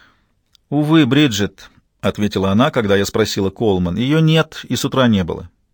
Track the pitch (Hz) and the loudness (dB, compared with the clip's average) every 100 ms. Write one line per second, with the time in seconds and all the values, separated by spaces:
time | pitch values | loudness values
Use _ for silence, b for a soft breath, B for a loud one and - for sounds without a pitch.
0 | b b b b _ _ - 143 151 160 | b b b b _ _ -6 -4 2 2
1 | 139 135 151 101 98 - - _ _ _ | 4 4 2 0 -6 -6 -20 _ _ _
2 | 101 - 104 101 95 101 139 139 104 98 | -4 -2 -2 -2 0 2 0 0 0 0
3 | 98 110 107 - 95 - 117 95 87 90 | 0 -2 -2 -2 -4 -2 0 0 -2 -2
4 | 127 156 160 160 156 - - 123 139 135 | -2 2 2 2 0 -6 -8 -4 -4 0
5 | 123 104 85 - 87 _ _ | 2 2 0 -6 -10 _ _